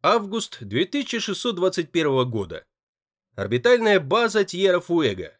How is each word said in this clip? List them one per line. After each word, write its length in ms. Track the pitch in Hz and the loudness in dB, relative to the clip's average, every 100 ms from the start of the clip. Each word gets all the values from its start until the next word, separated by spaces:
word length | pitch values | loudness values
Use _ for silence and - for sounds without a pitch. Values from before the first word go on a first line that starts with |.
Август 560 | 160 226 202 220 - - | 2 2 0 -6 -6 -12
две 240 | 104 110 | -6 -2
тысячи 340 | 190 285 277 233 | -2 -4 -4 -6
шестьсот 380 | 208 190 - 185 | -6 -4 -4 0
двадцать 340 | 185 185 160 | 0 0 -4
первого 340 | 165 151 135 | 0 0 2
года. 400 | 127 113 92 82 _ _ _ _ _ _ _ | 0 -2 -6 -10 _ _ _ _ _ _ _
Орбитальная 640 | - 98 120 233 247 226 196 | -8 -4 0 4 4 6 4
база 460 | 139 214 233 202 | 4 0 2 0
Тьерра-Фуэго. 880 | 196 175 190 180 175 170 139 92 80 | -2 0 2 2 2 0 2 -2 -10